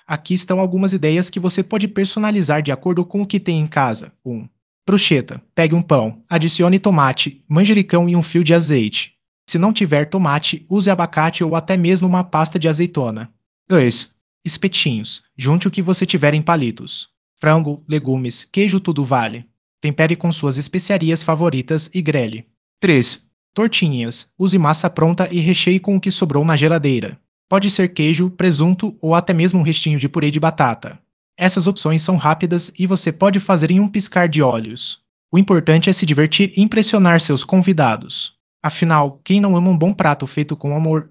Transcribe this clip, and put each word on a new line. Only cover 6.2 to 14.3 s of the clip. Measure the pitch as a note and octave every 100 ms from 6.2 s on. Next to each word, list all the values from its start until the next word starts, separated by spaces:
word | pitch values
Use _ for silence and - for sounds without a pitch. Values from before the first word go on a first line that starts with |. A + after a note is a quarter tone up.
| -
adicione | E3+ D#3+ - F3 F#3+
tomate, | G3+ E3+ C3+ B2+ - C#3 -
manjericão | D3+ G3+ G#3 G3 F3 F3
e | F3
um |
fio | D#3+ E3+
de | D#3+
azeite. | E3+ D3+ C#3+ G#2+ - - _ _ _ -
Se | E3+
não | G3
tiver | G#3+ F3+ D3 D3+
tomate, | F#3+ E3 D3 - D#3+ -
use | G3 G3
abacate | F#3 E3+ - D#3+ -
ou | D#3+ D#3+
até | D#3+ F#3+
mesmo | E3+ F#3 F#3
uma | F3+
pasta | F3+ D#3 D#3 F#3
de | D#3+
azeitona. | D3+ F3 D#3 B2 A2 A2 _ _ _ -
Dois. | F3+ B2 A#2 - _ _